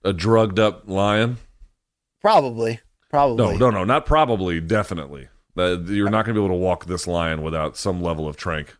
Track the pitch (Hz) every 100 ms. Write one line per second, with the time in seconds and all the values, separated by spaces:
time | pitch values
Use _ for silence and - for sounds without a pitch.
0 | 95 90 95 113 110 95 107 - - 95
1 | 101 104 117 123 - _ - _ _ _
2 | _ _ 202 208 135 113 113 113 _ _
3 | _ 147 143 117 104 82 127 104 92 139
4 | - 151 156 110 92 85 82 107 101 87
5 | 71 71 65 _ _ - 90 90 85 101
6 | 101 110 110 107 98 90 92 90 85 90
7 | - 87 82 80 78 80 76 - 101 90
8 | 87 80 78 73 92 78 71 -